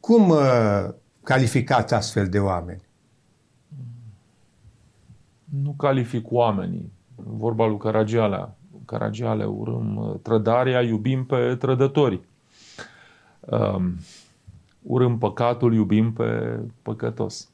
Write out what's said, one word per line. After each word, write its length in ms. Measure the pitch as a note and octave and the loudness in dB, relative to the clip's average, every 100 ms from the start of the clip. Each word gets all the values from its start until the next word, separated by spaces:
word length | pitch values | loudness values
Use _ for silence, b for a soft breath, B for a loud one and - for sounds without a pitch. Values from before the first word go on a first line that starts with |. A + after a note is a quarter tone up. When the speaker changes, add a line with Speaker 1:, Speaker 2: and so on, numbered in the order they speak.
Speaker 1:
Cum, 280 | - A3+ G3 | 6 6 6
uh, 600 | D#3 C#3 B2 A2 G2+ F#2+ - _ _ | 6 6 4 4 2 -2 -10 _ _
calificați 720 | - C3 B2 C#3 B2+ C3 A2 | 0 2 2 0 2 0 2
astfel 340 | A2+ G#2 - G2 | -2 0 -2 0
de 100 | G2 | 0
oameni? 440 | G2 F2+ E2+ F2 _ _ _ _ _ _ _ _ _ C#3+ B2 A#2+ A#2 F#2+ _ _ _ _ - _ _ _ _ - _ _ - C#3 | 0 -2 -6 -14 _ _ _ _ _ _ _ _ _ -18 -16 -18 -20 -20 _ _ _ _ -20 _ _ _ _ -20 _ _ -10 -6
Speaker 2:
Nu 80 | C#3 | -4
calific 640 | C#3+ C#3+ C3+ A#2 A#2+ A2+ | -2 0 0 0 -4 -2
oamenii. 600 | A#2+ A#2 G2 F2+ F2+ E2+ - _ | 2 2 2 -4 -8 -10 -18 _
Vorba 520 | - G#2+ A2+ A2 A2 A2 | -20 -14 -6 -4 0 0
lui 120 | G#2 | 0
Caragiale. 680 | A2 A2 G#2+ A2+ G#2+ F#2+ F#2+ - - - | -2 0 0 2 0 -2 -8 -16 -20 -20
Caragiale, 600 | - A2 A2 G#2+ A2+ A2 | -10 -6 -6 -4 -4 -2
urâm, 520 | - G#2 A2+ A#2 A2 G#2 | -4 -6 -6 -4 -4 -4
uh, 180 | - G#2 | -6 -8
trădarea, 600 | - A2+ G#2+ A#2 B2+ B2+ | 0 0 4 2 2 2
iubim 420 | A#2+ A2 A2 C3 | 2 0 0 -2
pe 320 | B2+ B2+ A#2+ B2 | 0 0 0 0
trădători. 640 | B2 C3 C3+ C#3 C3+ F#2 - _ B B B B B B B B B B | 0 2 2 4 2 0 -8 _ B B B B B B B B B B
Um, 560 | - A2+ G#2 G2 F2+ F2 D2+ B B B B - _ _ | -4 -2 0 0 -4 -4 -12 B B B B -20 _ _
urâm 360 | - B2 B2 A#2 | -4 0 2 2
păcatul, 560 | B2+ - A#2+ B2 B2 | -2 0 -2 2 2
iubim 380 | A2+ G2+ G#2 A2+ | 2 2 2 2
pe 460 | A2+ A2+ A2+ A2 A#2 A#2 - | 0 -4 -2 -4 -6 -10 -12
păcătos. 680 | - A2 A#2 A#2 G#2+ - - | -12 -6 -6 -6 -8 -8 -18